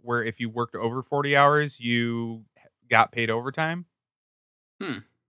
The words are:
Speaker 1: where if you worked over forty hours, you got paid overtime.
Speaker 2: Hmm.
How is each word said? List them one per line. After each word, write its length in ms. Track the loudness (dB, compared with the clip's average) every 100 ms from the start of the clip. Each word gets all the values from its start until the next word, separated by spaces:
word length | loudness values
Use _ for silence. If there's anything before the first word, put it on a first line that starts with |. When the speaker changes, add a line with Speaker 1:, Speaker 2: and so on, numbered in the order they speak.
Speaker 1:
where 200 | -4 -2
if 160 | -2 -6
you 100 | -6
worked 280 | -4 -6 -4
over 260 | -4 -6
forty 340 | -4 -2 2 6
hours, 440 | 6 4 0 -4
you 640 | -2 0 0 -4 -6 -10 -18 _ _ _ 2
got 220 | 4 4
paid 180 | 0 -2
overtime. 580 | -2 -4 -4 -4 -6 -12 _ _ _ _ _ _ _ _ -12
Speaker 2:
Hmm. 180 | -10 -10 -12 _